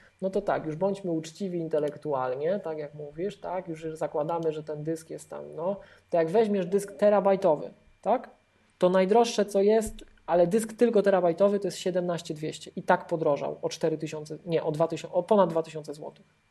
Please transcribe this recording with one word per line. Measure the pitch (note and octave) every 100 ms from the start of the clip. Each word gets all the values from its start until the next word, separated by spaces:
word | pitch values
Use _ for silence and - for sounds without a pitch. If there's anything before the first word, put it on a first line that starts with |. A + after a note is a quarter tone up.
| _ _
no | F#3+
to | G3+
tak, | G3+ C3+ D#3
już | D#3
bądźmy | F#3+ G3 F#3+
uczciwi | D#3+ D#3 - G3 F3
intelektualnie, | D#3+ D3+ D3 D3 D3+ C3+ B2+ B2+ D#3 G3+
tak | D#3+ D#3
jak | D3
mówisz, | D3+ D3 D3+ G3 -
tak? | E3+ F3+ F3+
Już | D#3+ D#3+
zakładamy, | D#3 D3+ D3+ D3+ E3+ D#3+
że | D#3
ten | D3+ D3+
dysk | D3+ D#3+ -
jest | D3+ -
tam, | D3 D3 D3
no. | F3 G3 - - _
To | F3
jak | D#3+
weźmiesz | G#3 A3 G3+ F3
dysk | G3 G3
terabajtowy, | - G#3 G#3 G3 G3 F#3 D3 - - _ _
tak? | - B3 - - _ _ _ -
To | F3+
najdroższe, | F#3+ F#3 A3+ A#3 -
co | G3+ G3
jest, | G3+ A3+ A3 - - _ -
ale | F3 F3
dysk | A3 A3
tylko | - A#3 G#3+
terabajtowy, | G3 F#3+ F3 E3 G3+ G3+
to | G3
jest | -
siedemnaście | F#3+ F3+ F3+ E3 -
dwieście | D3+ D#3 - - -
i |
tak | - F3 -
podrożał | E3 D#3+ C#3+ C#3+ D3+
o | E3
cztery | - D#3+ D#3
tysiące, | D#3 D#3 D3+ D#3 E3+
nie, | D#3+
o | D#3
dwa | D3+ E3
tysiące, | D#3+ - F3+
o |
ponad | - G#3+ F3+
dwa | E3
tysiące | D#3+ D#3 D3+
złotych. | D3+ D3 - _ _ _